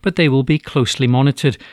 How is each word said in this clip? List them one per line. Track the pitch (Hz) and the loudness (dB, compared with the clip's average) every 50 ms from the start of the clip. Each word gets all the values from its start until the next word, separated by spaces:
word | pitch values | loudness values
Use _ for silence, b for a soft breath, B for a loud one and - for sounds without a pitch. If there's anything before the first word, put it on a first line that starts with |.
but | - 196 175 | -6 -4 -2
they | - 170 151 | 0 0 2
will | 131 135 135 | 2 2 0
be | - 156 151 | 0 0 -2
closely | - - - 147 127 110 - - 135 | -2 -4 -2 -2 -2 -2 -2 -2 0
monitored, | 120 123 127 135 143 131 - - 143 107 - B B | 0 2 2 2 2 0 0 -2 -2 -2 -4 B B